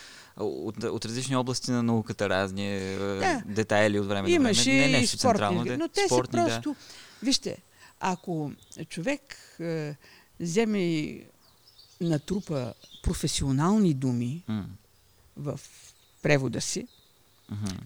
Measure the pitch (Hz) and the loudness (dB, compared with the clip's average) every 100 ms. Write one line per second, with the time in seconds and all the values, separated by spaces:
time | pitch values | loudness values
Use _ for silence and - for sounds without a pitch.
0 | - - - - 101 67 95 110 113 110 | -20 -20 -18 -6 -4 -4 -6 -4 -4 -4
1 | 110 120 127 131 123 120 - 123 117 117 | -4 -4 0 0 0 -2 0 0 2 2
2 | 107 107 101 95 98 95 101 98 95 98 | 0 -2 0 2 0 -2 -4 -4 -4 -4
3 | 98 98 370 277 113 104 107 104 107 104 | -4 0 0 0 -4 -2 2 4 4 2
4 | 98 101 98 349 247 226 247 269 269 254 | 0 0 2 4 4 4 4 4 6 4
5 | 240 - 254 208 202 175 165 262 330 - | 2 2 2 4 2 0 0 -2 -2 0
6 | 403 123 123 339 339 113 294 277 - - | 2 4 2 2 2 2 -2 -8 -10 -20
7 | - - 240 - 196 - _ _ - - | -20 -6 0 0 0 -10 _ _ -20 -6
8 | 190 180 - 160 147 - - - 160 - | -4 -4 -4 -4 -4 -8 -16 -16 -12 -8
9 | 202 285 - - - - 170 160 147 151 | -6 -6 -8 -20 -20 -10 -6 -4 -6 -10
10 | - - _ - 170 180 220 208 175 156 | -16 -20 _ -10 -2 0 2 2 2 0
11 | 151 - - _ _ _ _ - - - | -2 -8 -16 _ _ _ _ -20 -18 -6
12 | 170 156 - 190 - 143 120 - - - | 0 0 -2 -6 -4 -4 -6 -10 -18 -6
13 | - 175 156 - 139 135 170 214 185 135 | -4 -2 -2 -2 0 2 4 4 4 4
14 | 131 120 120 165 139 107 180 95 _ _ | 0 0 -2 -4 -6 -6 -6 -12 _ _
15 | _ _ _ - 147 147 - - - - | _ _ _ -10 -8 -8 -12 -20 -20 -20
16 | _ _ 151 143 131 139 - - 247 _ | _ _ 2 2 2 -2 -4 -6 -8 _
17 | _ _ _ _ - 104 101 95 | _ _ _ _ -12 -6 -6 -6